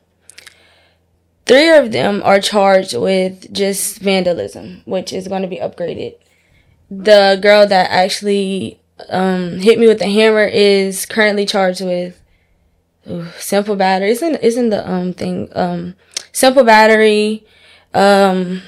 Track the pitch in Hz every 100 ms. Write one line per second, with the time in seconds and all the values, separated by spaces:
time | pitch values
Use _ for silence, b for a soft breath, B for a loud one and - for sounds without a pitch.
0 | _ _ b b b b b b b b
1 | b _ _ _ - 262 320 302 233 220
2 | - 202 - 196 196 208 196 190 190 120
3 | 190 190 185 185 - 196 196 196 - -
4 | 196 190 180 165 101 110 107 90 - 190
5 | 180 190 185 190 185 175 185 - 170 -
6 | - - _ _ _ _ _ _ - 196
7 | 196 208 196 190 208 208 208 190 175 151
8 | 190 - 202 202 190 190 113 - _ -
9 | - 185 185 185 180 180 202 220 226 214
10 | 196 208 220 214 208 - 208 196 190 185
11 | - 220 214 208 202 208 190 185 185 175
12 | 180 - _ _ _ _ _ _ _ _
13 | - 175 170 - - 202 208 196 190 190
14 | 196 233 330 277 233 240 240 202 - 185
15 | 180 180 185 180 - - 180 175 175 -
16 | B B B - 262 262 226 214 220 220
17 | 214 214 214 220 b b b b b -
18 | 196 196 196 185 180 185